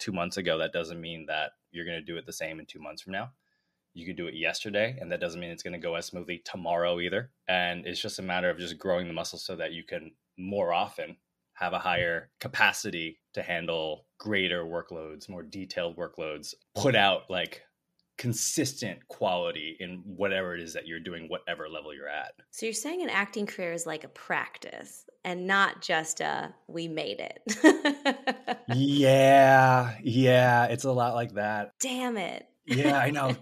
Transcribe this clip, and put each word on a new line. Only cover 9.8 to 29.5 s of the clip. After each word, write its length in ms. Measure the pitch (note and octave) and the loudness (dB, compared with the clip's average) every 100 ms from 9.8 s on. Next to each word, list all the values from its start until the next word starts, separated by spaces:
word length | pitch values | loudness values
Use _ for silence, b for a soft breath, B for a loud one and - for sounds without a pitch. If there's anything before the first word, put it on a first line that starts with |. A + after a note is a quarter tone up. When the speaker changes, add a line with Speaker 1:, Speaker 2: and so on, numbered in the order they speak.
Speaker 1:
can 300 | - F2 D#2 - _ - | -10 -12 -12 -20 _ -12
more 360 | F#2 G2+ F2 | -6 -2 0
often 440 | E2+ - - D#2 E2+ _ _ _ | 0 -2 -6 -12 -14 _ _ _
have 180 | - F2+ | -6 -4
a 60 | F2 | -2
higher 520 | F#2 F2 F2 E2 - _ | 0 0 0 -2 -6 _
capacity 840 | B2+ - G#2 - G#2+ E2+ E2 - _ | -10 4 4 4 -4 -6 -6 -10 _
to 100 | - | -10
handle 640 | F2 E2+ E2+ E2 D#2+ D2+ _ _ | -4 -4 -2 -4 -4 -6 _ _
greater 460 | G#2+ G2+ F#2 F2 E2 | -4 0 0 -2 -4
workloads, 640 | E2+ - E2+ D#2 D#2 - | -6 -8 -12 -12 -14 -14
more 120 | F2+ | -14
detailed 540 | D#2 G2+ F#2 F2+ F2 E2+ | -14 -12 -8 -6 -6 -6
workloads, 560 | E2+ - D#2 D2+ D2+ - _ | -10 -8 -8 -8 -12 -16 _
put 200 | - C#3+ | 0 2
out, 360 | A2+ G2+ F2+ - | 6 6 4 -2
like, 320 | F2+ F2 - - _ _ _ _ - | -4 -4 -8 -20 _ _ _ _ -8
consistent 920 | B2 A#2 - - C3 - G#2+ E2+ _ | -4 -2 -2 -2 -2 -4 -8 -8 _
quality 680 | - G#2 F2+ E2+ D#2 D#2 D#2+ | -4 0 0 -2 -4 -8 -10
in 220 | F2+ F2+ | -10 -10
whatever 500 | G2 F#2 G2 F#2+ F2+ | -12 -4 0 0 -2
it 60 | F2 | -4
is 120 | E2 | -8
that 120 | D#2+ D#2+ | -8 -8
you're 140 | E2 | -10
doing, 280 | D#2+ E2+ D#2+ | -10 -10 -8
whatever 380 | F2 - E2+ D#2 | -8 -6 -8 -8
level 260 | D#2 D2+ | -10 -12
you're 140 | C#2+ C#2+ | -12 -10
at. 260 | D2+ C#2 - _ | -8 -10 -14 _
Speaker 2:
So 160 | - A3+ | -8 -6
you're 80 | |
saying 280 | G#3+ D4 F4+ | -6 -6 -6
an 60 | D4+ | -2
acting 360 | G3 G3+ A3 G#3 | 0 -2 -4 -6
career 260 | - F3 | -6 -6
is 140 | E3+ D#3+ | -6 -6
like 180 | D#3 | -8
a 40 | - | -10
practice 1000 | - - D#3+ - - - - - - - _ | -18 -4 -4 -4 -10 -16 -16 -16 -20 -20 _
and 220 | F3+ F3+ F#3 | -8 -6 0
not 340 | G3 G3 F3+ | 4 2 0
just 380 | - E3 D#3 - | 0 0 0 -4
a, 340 | D#3 C#3 - - - | -2 -2 -6 -12 -12
"We 200 | E3 E3 | -8 -6
made 320 | D#3 C#3 - | -6 -6 -6
it." 1400 | - - - G#3+ D#4 - D4 C#4+ C#4 - - B3+ - A#3 | -8 -10 -8 6 6 6 2 0 -2 0 -4 -4 -6 -8
<laughs> 20 | - | -2
Speaker 1:
Yeah, 1300 | B2+ C#3 C#3+ C3+ - C3+ C#3 C3+ | 2 4 6 8 10 10 12 12